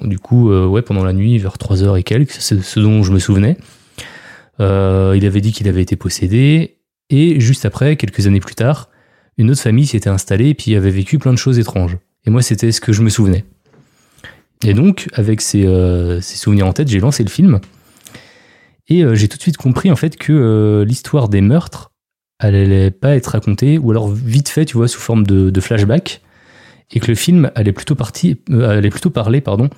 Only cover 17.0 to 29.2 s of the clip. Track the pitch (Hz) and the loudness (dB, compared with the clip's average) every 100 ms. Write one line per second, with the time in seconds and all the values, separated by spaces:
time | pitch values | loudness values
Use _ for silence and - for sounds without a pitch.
17 | 117 143 107 - 185 101 - _ _ _ | 0 0 -2 2 2 2 -2 _ _ _
18 | - - - _ _ _ _ _ - 170 | -20 -20 -20 _ _ _ _ _ -2 2
19 | 147 110 104 - - 147 131 120 196 147 | 2 2 0 -2 -4 -2 -2 0 0 0
20 | 160 - - 151 117 110 107 104 104 127 | -2 -4 0 2 2 2 2 2 0 -2
21 | - 151 113 101 101 156 - - - _ | -2 -2 0 2 4 2 -2 -10 -20 _
22 | _ _ _ - 107 98 98 98 98 95 | _ _ _ -4 0 2 2 2 2 0
23 | 135 139 - 107 107 101 131 156 123 110 | 0 0 0 -4 -2 0 0 2 0 0
24 | 104 104 123 131 139 - 156 117 117 - | -2 -4 -2 -2 0 -2 -2 0 -2 -2
25 | - 113 101 98 95 95 - 113 101 147 | -2 0 2 2 2 0 -2 0 0 0
26 | - - _ _ _ - - _ _ 117 | -4 -12 _ _ _ -20 -20 _ _ -4
27 | - 110 - 175 139 - 101 95 - 147 | -2 -2 2 2 2 0 -2 -2 -4 -6
28 | 113 - 180 151 - 123 120 104 101 - | -6 -4 -4 -4 -2 0 2 2 0 -2
29 | 180 127 | -4 -2